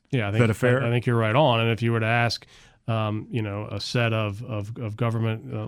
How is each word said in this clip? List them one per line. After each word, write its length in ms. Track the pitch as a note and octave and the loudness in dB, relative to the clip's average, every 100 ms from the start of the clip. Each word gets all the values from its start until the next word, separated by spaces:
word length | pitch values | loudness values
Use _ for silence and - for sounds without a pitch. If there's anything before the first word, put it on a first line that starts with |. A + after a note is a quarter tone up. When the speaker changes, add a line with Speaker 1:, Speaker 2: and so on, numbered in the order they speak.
| _ | _
Speaker 1:
Yeah, 140 | C3+ G2+ | -4 0
I 20 | |
Speaker 2:
Is 60 | |
Speaker 1:
think 80 | A2 | 2
Speaker 2:
that 80 | A2+ | 2
a 40 | |
fair? 300 | G#2 B2+ B2+ | 4 2 2
Speaker 1:
I, 40 | A#2 | 2
I 20 | |
think 160 | A#2+ B2 | 0 2
you're 100 | A#2 | 2
right 180 | A2 | 4
on. 280 | B2 D3+ A2+ | 4 4 4
And 100 | A2+ | 2
if 100 | A2 | 2
you 120 | A#2 | 0
were 80 | A#2 | 2
to 40 | A2 | 2
ask, 400 | A#2+ A#2 - - - - _ - | 2 0 -2 -10 -20 -20 _ -4
um, 380 | A2+ G#2+ G#2+ A3+ | -2 -2 -4 -4
you 100 | C#3+ | -4
know, 280 | G#2 G2+ A2 | -4 -6 -6
a 80 | G2+ | -8
set 320 | - B2+ A#2 | -4 0 0
of, 320 | A2 G#2+ G2+ | 0 -2 -4
of, 340 | B2 G#2+ G2+ A#2 | -6 -6 -6 -8
of 200 | A2 G#2+ | -8 -2
government, 560 | A#2+ A2+ A2+ A2 C3+ | -2 0 -2 -2 -6
uh, 100 | A#2 | -8